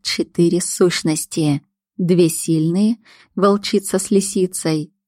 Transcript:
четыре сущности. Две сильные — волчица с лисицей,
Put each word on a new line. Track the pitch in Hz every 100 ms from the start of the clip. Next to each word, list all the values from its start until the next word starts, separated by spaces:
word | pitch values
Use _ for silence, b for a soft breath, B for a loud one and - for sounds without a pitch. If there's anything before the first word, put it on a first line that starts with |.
четыре | - - - - 170 170
сущности. | - - 180 - 160 156 - - 151 143 - _ _ -
Две | 180 175 170
сильные — | - - 165 156 175 214 233 b b b
волчица | - 196 202 202 208 196 190
с | -
лисицей, | 196 196 202 185 - 170 156 151 _